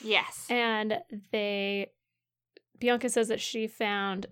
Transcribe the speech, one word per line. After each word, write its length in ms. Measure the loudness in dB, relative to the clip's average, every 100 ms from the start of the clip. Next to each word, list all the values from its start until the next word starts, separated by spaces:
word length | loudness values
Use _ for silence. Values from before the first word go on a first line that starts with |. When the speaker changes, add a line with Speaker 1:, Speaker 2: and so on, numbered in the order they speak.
Speaker 1:
Yes. 440 | 2 2 2 -6 -2
Speaker 2:
And 540 | 2 2 2 0 -2 -4 -14 -4
they, 600 | -2 0 0 0 -2 -4 _ _ _ _ _ _ -20 _ -2
Bianca 300 | 2 2 2
says 180 | 2 2
that 120 | 0
she 260 | -2 -4 -4
found 600 | -2 -2 0 0 -2 -4